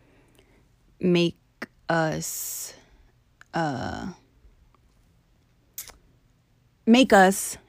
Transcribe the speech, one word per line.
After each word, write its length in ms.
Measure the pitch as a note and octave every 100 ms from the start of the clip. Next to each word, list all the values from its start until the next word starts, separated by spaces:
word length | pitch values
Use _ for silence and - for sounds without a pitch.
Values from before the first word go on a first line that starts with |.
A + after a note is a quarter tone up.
| _ _ _ _ _ _ _ _ _ _
make 380 | F#3 F3 E3+ - _ _ - _ -
us, 880 | E3 D#3 D3+ D#3+ - - - - - _ _ _ _ _ _ _
uh, 540 | E3+ D#3+ B2+ - - F#3+ F3 _ _ _ _ _ _ _ _ _ _ _ _ _ _ _ - - - _ _ _ _ _ _ _ _
make 280 | - A#3 C4+
us 460 | G3+ F#3+ G3 - -